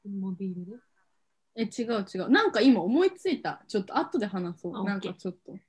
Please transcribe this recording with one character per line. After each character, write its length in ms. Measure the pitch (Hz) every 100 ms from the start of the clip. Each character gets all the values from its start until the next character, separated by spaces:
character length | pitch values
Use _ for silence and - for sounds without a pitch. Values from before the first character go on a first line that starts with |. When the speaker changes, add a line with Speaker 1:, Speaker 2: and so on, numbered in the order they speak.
Speaker 1:
う 40 | 202
ん。 120 | 196
モ 100 | 190
ビ 240 | 180 190
ル？ 260 | 180 175 240 _ _ _ _ _ _ _
Speaker 2:
え、 80 | 233
違 200 | 226 -
う 220 | 226 226 190
違 80 | 185
う。 100 | 185
な 180 | 320 440
ん 40 |
か 80 | 220
今 200 | 262 226
思 240 | 175 269
い 80 | 370
つ 160 | 381 381
い 120 | 277
た。 200 | - - -
ち 100 | 214
ょ 40 |
っ 20 |
と 120 | 190 -
後 200 | - 285
で 80 |
話 360 | 208 190 175 170
そ 80 | 175
う。 80 | 214
Speaker 1:
あ、 40 |
オ 40 |
ッ 0 |
ケ 40 | 202
ー。 0 |
Speaker 2:
な 80 | 196
ん 40 |
か 120 | 185 185
ち 80 | 185
ょ 40 |
っ 20 | 175
と。 140 | - 190